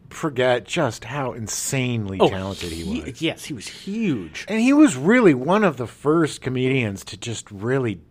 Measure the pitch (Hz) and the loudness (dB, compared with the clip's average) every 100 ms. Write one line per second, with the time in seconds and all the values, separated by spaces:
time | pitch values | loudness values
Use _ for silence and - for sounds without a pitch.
0 | - - 160 127 127 123 - 170 135 - | -20 -6 -4 0 2 2 0 -2 -2 -2
1 | 113 143 127 120 104 - - 135 123 117 | -8 -6 -6 -6 -8 -6 -4 -2 -2 -2
2 | 98 95 - 95 95 90 87 82 85 240 | -4 0 0 0 -6 -8 -8 -8 -6 -8
3 | - 120 160 - - 123 - - 190 214 | -8 -6 -6 -6 -10 -12 -14 -14 -10 -4
4 | 214 120 80 - - 220 247 285 294 131 | -2 -2 -6 -12 -6 0 4 6 6 6
5 | 156 247 202 123 139 208 196 131 113 - | 4 6 6 6 4 2 2 0 -6 -4
6 | 143 165 147 - 127 127 127 135 110 98 | 2 4 2 -2 -4 0 0 2 0 -4
7 | - 95 120 107 - 101 113 135 120 87 | -10 -10 -8 -8 -10 -8 -2 0 0 -4
8 | - | -10